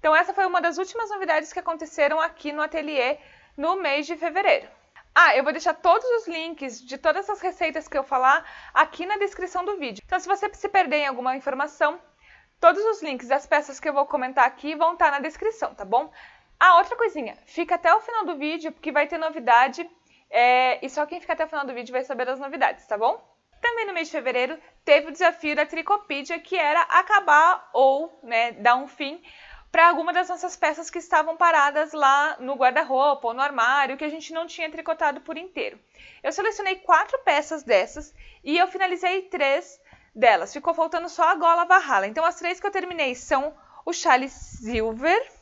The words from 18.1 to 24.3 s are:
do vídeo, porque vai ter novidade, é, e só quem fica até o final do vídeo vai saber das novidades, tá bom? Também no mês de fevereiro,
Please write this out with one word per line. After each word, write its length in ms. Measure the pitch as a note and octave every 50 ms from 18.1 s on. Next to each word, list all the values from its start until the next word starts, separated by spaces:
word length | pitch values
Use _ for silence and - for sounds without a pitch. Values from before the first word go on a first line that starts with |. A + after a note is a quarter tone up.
| A#4 A4+ G#4
do 120 | D#4+ E4+
vídeo, 340 | C#4 C#4 D4+ D#4 E4+ D#4 D#4+
porque 220 | - _ - D4+ C4+
vai 160 | D4 D4 D4+
ter 100 | F4 E4
novidade, 720 | D#4+ D#4+ D#4 D#4+ A#3+ A3+ A#3 A#3+ B3+ C#4 B3 - E4+ E4+ _ _ _ _ _ _ _ _
é, 480 | - A3+ A#3+ B3 B3 B3+ B3+ B3+ B3 -
e 80 | - C4+
só 160 | - D4+ D4
quem 160 | D4+ E4+ F4+
fica 120 | - - E4
até 120 | E4 D#4+
o 40 | D#4
final 180 | - D4+ C#4
do 80 | B3+ C4
vídeo 160 | A#3 A#3+ A3+
vai 140 | B3 B3+ C4
saber 200 | B3+ C#4+ A#3+ B3+
das 140 | B3 C4 C4
novidades, 480 | C#4 C#4 C#4 C#4 B3+ - - - _
tá 100 | _ G#3+
bom? 240 | G3+ A3 B3 D#4+ A#4 _ _ _ _ _ _ _ _
Também 240 | - A#4+ A#4+ A#4 A4+
no 80 | G4+ F#4+
mês 140 | F4 E4
de 60 | D#4+ -
fevereiro, 440 | D#4+ B3 C4